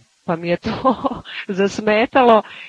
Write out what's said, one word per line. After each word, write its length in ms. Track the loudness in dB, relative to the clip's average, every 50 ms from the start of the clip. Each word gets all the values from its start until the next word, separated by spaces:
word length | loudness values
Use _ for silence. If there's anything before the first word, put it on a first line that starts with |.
| _ _ _ _ _
pa 100 | -6 -4
mi 140 | -4 -2 -2
je 80 | -2 -2
to 380 | -2 -6 -6 0 0 0 0 0 -2 -6 -6 -6
<laughs> 280 | -12 -14 -14 -14 -10 -8 -2 0
zasmetalo 800 | 0 0 0 -2 -2 0 2 2 0 2 2 2 4 6 4 4 2 0 -14 -20 -20